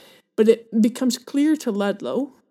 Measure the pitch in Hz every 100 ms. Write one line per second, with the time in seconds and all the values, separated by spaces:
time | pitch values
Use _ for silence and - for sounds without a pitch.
0 | - - _ - 220 226 - 226 226 247
1 | 262 233 - 277 302 302 247 202 202 196
2 | 233 180 277 _ _